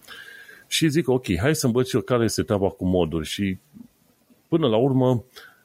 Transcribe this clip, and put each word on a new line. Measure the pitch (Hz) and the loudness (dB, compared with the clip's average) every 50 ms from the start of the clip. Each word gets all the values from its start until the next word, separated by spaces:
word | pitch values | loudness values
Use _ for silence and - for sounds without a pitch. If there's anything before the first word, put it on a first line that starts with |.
| - - - - - - - - - - - - - | -20 -20 -20 -20 -20 -20 -20 -20 -20 -20 -20 -20 -10
Și | _ - - 165 160 | _ -2 0 0 0
zic, | 131 170 - - | 0 0 0 0
„Ok, | 123 127 123 - 92 80 | 0 0 0 -2 -2 0
hai | 101 143 160 | 0 0 0
să | 151 - | 0 0
învăț | 127 110 127 127 127 | 0 2 0 0 0
eu | - 123 | -2 -2
care | - - 127 120 117 | -2 0 0 0 0
este | 104 - - | 0 0 -2
treaba | 90 - 107 98 98 92 | 0 0 0 0 0 -2
cu | - - 92 | -2 -2 -2
moduri.” | 92 92 90 87 78 80 82 78 | 0 2 2 2 0 -2 -4 -6
Și | - - - 101 98 92 - _ _ - - - - _ _ _ _ _ _ _ _ _ _ _ _ | -6 -6 -4 -4 -4 -4 -6 _ _ -20 -20 -20 -20 _ _ _ _ _ _ _ _ _ _ _ _
până | 165 165 156 123 | -2 0 2 2
la | 107 | 2
urmă | 110 131 143 127 131 127 127 127 113 - _ _ - - - - _ | 2 2 2 2 2 4 2 2 0 -2 _ _ -20 -20 -20 -20 _